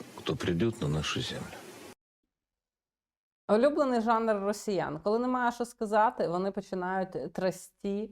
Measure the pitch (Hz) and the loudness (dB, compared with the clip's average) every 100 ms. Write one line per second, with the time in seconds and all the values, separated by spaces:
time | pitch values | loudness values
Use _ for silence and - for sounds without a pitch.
0 | - - - - - 85 113 107 73 76 | -14 -8 -6 -2 0 2 2 2 -2 0
1 | - - - - - - - - - - | -2 -2 -4 -6 -8 -12 -16 -18 -18 -20
2 | _ _ _ _ _ _ _ _ _ _ | _ _ _ _ _ _ _ _ _ _
3 | _ _ _ _ - 214 285 302 269 240 | _ _ _ _ 2 6 6 4 2 2
4 | 220 226 226 202 196 214 - 190 143 151 | 4 4 4 2 0 -2 -2 0 -2 -2
5 | 202 226 247 254 240 240 233 - 214 214 | 0 0 2 0 0 -2 -6 -6 0 4
6 | 226 247 160 175 196 202 - 185 180 190 | 4 2 0 0 -2 -4 -6 -4 -2 -2
7 | 185 156 165 - 185 180 - _ 202 202 | -2 -4 -6 -2 -2 -2 -12 _ -4 -4
8 | 214 | -6